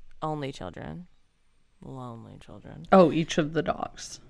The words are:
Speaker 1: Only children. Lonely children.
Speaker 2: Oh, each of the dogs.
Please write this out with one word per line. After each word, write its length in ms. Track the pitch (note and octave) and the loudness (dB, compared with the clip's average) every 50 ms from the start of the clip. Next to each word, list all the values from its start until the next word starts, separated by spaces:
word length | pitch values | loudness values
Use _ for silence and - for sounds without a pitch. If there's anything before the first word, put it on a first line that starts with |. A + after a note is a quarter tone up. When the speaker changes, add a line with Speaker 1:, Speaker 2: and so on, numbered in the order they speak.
| - - - - | -16 -16 -10 -6
Speaker 1:
Only 300 | - D#3 D#3 D3+ C#3+ C3+ | -6 -4 -4 -4 -4 -6
children. 560 | C#3+ - - F2+ - - - - D#3 E3+ F3+ - - - _ _ _ _ _ _ _ _ _ _ _ - | -8 -8 -10 -10 -10 -10 -10 -10 -10 -12 -14 -16 -20 -20 _ _ _ _ _ _ _ _ _ _ _ -20
Lonely 560 | - - C3+ C3 B2+ B2 A#2 A#2 A2 G#2 G2 G2 | -16 -14 -12 -12 -12 -12 -12 -14 -16 -16 -18 -18
children. 440 | - - - G#2 - C3 - D3 D#3+ - | -18 -18 -18 -18 -16 -16 -16 -14 2 6
Speaker 2:
Oh, 180 | - F#3+ F3 D3 - | 8 10 10 10 8
each 240 | D#3+ E3 - - | 4 0 2 2
of 160 | - D#3 D#3+ D#3+ | 2 0 2 0
the 80 | D#3 | 0
dogs. 580 | - - - - - - - - - - - - - | 0 0 0 -2 -4 -8 -8 -10 -14 -14 -14 -16 -18